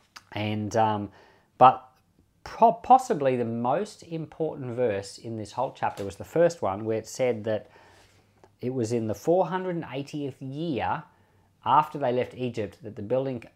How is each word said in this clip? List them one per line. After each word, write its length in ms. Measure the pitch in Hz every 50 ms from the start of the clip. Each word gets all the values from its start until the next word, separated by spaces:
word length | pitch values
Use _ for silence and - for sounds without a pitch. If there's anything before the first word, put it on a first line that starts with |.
| _ _ _ - - _ -
And, 440 | 107 107 107 107 107 107 101 98
um, 340 | 113 110 110 107 104 104 98 - - - - - _ _ _ _ -
but 300 | 127 131 127 - - - _ _ _ _ _ _ _ _ _ _ -
po-, 280 | - - - 226 233 226
possibly 640 | 233 - - 247 254 254 - 226 151 139 135 127
the 80 | 120 120
most 580 | 113 113 117 120 123 139 170 214 202 - - -
important 720 | 170 165 160 156 143 - - 160 156 - 143 131 123 117
verse 420 | 123 127 117 101 98 98 - - -
in 180 | - 117 113
this 160 | 110 104 98 -
whole 200 | 120 127 135 -
chapter 280 | - - 107 - - 101
was 120 | 98 -
the 80 | - 101
first 380 | - - 160 170 165 170 - -
one, 220 | 98 95 104 110
where 140 | 110 113 110
it 100 | - -
said 360 | - - 131 123 117 107 104
that 260 | 113 107 104 - - - - - - - - - _ _ _ _ _ _ _ - _ _ _
it 120 | - 123 131
was 200 | 131 117 107 123
in 140 | 117 113 107
the 60 | 101
four 320 | - - 160 170 185 180
hundred 280 | 160 185 185 185 185 175
and 120 | 170 147 - 127
eightieth 480 | 139 139 - - 147 143 131 131 -
year 600 | 139 131 135 147 165 175 139 104 92 90 117 156 156 - _ _ _ _ _ _ _ _ _ _ -
after 340 | 110 127 147 151 - - 147
they 140 | 139 123 123
left 220 | 127 120 - -
Egypt 440 | 131 127 123 117 117 104 98 - - -
that 120 | 107 104
the 60 | - 104
building 400 | 101 123 131 135 135 127 117 - - -